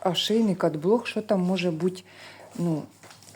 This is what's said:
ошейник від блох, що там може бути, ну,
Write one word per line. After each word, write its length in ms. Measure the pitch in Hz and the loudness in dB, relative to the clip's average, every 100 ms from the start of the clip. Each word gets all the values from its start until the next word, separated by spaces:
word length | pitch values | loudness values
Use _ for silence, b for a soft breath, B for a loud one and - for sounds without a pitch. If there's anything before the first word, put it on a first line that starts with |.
ошейник 600 | 185 165 - 220 220 175 | -2 0 0 2 2 2
від 120 | 170 147 | 0 0
блох, 320 | 175 240 - | 2 2 0
що 140 | 214 | -6
там 200 | 214 196 | 0 0
може 300 | 180 185 175 | 2 0 0
бути, 320 | 160 180 180 - B B B B - | 0 -2 -4 -16 B B B B -4
ну, 280 | 170 156 - - - - - | -2 -2 -6 -18 -20 -20 -20